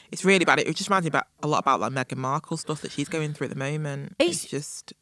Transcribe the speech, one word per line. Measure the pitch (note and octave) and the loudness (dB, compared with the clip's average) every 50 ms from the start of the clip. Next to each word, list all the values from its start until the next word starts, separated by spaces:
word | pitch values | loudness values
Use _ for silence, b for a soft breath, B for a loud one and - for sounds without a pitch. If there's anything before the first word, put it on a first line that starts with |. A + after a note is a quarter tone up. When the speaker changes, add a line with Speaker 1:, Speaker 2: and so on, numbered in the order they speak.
| b b | b b
Speaker 1:
it's | - - - | -8 0 4
really | F#3 G3 F#3 E3 | 6 6 6 6
bad. | D3 C3+ D3 | 6 6 6
It | - - D#3+ | 4 2 0
just | - G3 G3+ | -2 0 2
reminds | G3 F#3+ E3+ | 2 2 2
me | D#3 | 2
about, | C#3+ C#3 - - _ _ | 0 0 -2 -4 _ _
a | - D3+ | -2 0
lot | D3+ G#2 | 0 2
about, | - C#3 C3 F2 | 4 4 2 2
like, | G2 A#2 C3 | 2 0 -2
Meghan | C3+ B2+ - B2 B2+ | -2 -4 -4 -4 -4
Markle | C3 C3 C#3 D#3 - - E3 D#3 | -2 -2 -2 -4 -4 -6 -6 -6
stuff | - - D#3 - | -4 -6 -6 -6
that | - - | -8 -8
she's | - - C#3+ - | -6 -6 -4 -4
going | - D#3+ D#3 D3+ D3 | -2 -4 -4 -4 -4
through | - C#3+ | -6 -6
at | - | -6
the | - C#3 | -6 -6
moment. | C3+ C#3 D3+ D#3 D3+ C#3+ C#3 C#3 C#3 D#3 - - | -4 -4 -4 -4 -4 -6 -6 -8 -10 -6 0 0
Speaker 2:
It's | D4+ F4 - - - | 2 2 0 -2 -6
Speaker 1:
It's | - | -6
just, | - C#3 D3 - - - - - - - | -6 -6 -6 -8 -12 -14 -16 -18 -20 -20